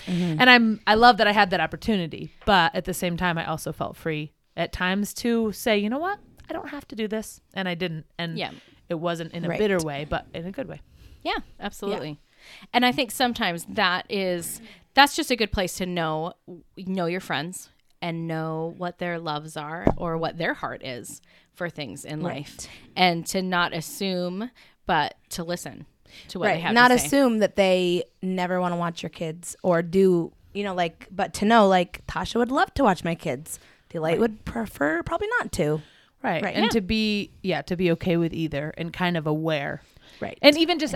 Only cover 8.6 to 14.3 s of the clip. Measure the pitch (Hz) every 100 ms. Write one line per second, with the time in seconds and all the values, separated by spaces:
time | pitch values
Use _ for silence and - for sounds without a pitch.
8.6 | - _ - 170 170 170 160 170 170 170
9.6 | 208 185 156 139 147 165 - - 170 202
10.6 | 262 147 - - - - 311 440 - -
11.6 | 202 - 202 202 147 151 _ _ - -
12.6 | - 247 247 269 247 - 247 233 208 170
13.6 | - 196 190 180 - 202 185